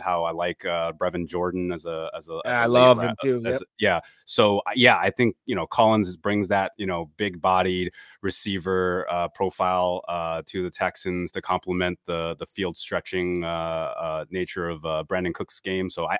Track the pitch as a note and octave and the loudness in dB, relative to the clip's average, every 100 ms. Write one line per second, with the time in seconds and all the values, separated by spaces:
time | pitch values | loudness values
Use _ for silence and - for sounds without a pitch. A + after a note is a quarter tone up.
0 | F2 F2 E2 E2 F2 F2 F#2 E2+ E2+ D#2+ | -2 -2 -2 -2 -4 -4 -4 -2 -4 -2
1 | F2+ F2 E2+ F2 F2+ F2+ F2 E2+ E2+ D#2+ | -4 -2 -4 -2 -2 -2 -4 -6 -6 -8
2 | D#2+ E2 E2 E2 - B2 A#2 B2 B2+ A#2+ | -8 -10 -10 -8 -2 0 4 8 8 8
3 | A#2 A2+ C#3 B2 A#2 B2+ - - G#2 E2+ | 4 -2 -2 0 0 -2 -4 0 2 2
4 | - _ - - G#2+ G2+ G2 A2 B2 G2+ | 0 _ -2 4 4 4 0 4 6 6
5 | F#2 - A#2+ - - G#2 E2 - A2+ A2 | 4 2 0 0 -4 -4 -2 4 6 6
6 | F#2+ F2 G2+ G#2 F#2+ G2+ F#2+ - G2 F2 | 2 -2 -2 0 2 2 0 -4 -4 -4
7 | E2 - G#2 F2 F#2 F#2 F#2 F2+ F2 - | -6 -4 -6 -2 2 4 4 0 -2 -6
8 | - - G2 - - F#2+ F2 F#2 F#2 F2+ | -16 -8 -6 -4 -4 -4 0 0 2 0
9 | - F2 E2+ - F#2+ - F#2 F#2 F2+ F2+ | -2 -2 -4 -2 -4 0 0 2 2 -2
10 | - F2 E2 D#2+ D#2 G2 F2+ - F#2 - | -4 -6 -4 -4 -6 -6 -6 -2 -4 -4
11 | F#2+ F2+ F2 - - F#2 - F2+ F2+ F2+ | -6 -4 -4 -6 -2 -2 -2 -2 -2 -2
12 | - E2+ E2 E2 E2+ - F#2+ E2+ - F#2+ | -6 -4 -4 -6 -10 -6 -4 -4 -6 -6
13 | - F#2 F2+ F2 E2+ E2+ E2 E2 D#2+ - | -4 -4 -2 -2 -4 -4 -4 -4 -6 -6
14 | E2 D#2 D2+ F2+ - - E2+ D#2+ D#2+ D#2 | -6 -6 -6 -6 -6 -4 -6 -6 -4 -4
15 | D#2 F#2 F2+ E2 G2 - - F#2+ F#2+ - | -2 -4 -2 -4 -8 -10 -6 -4 -4 -4
16 | E2 F2+ | -4 -4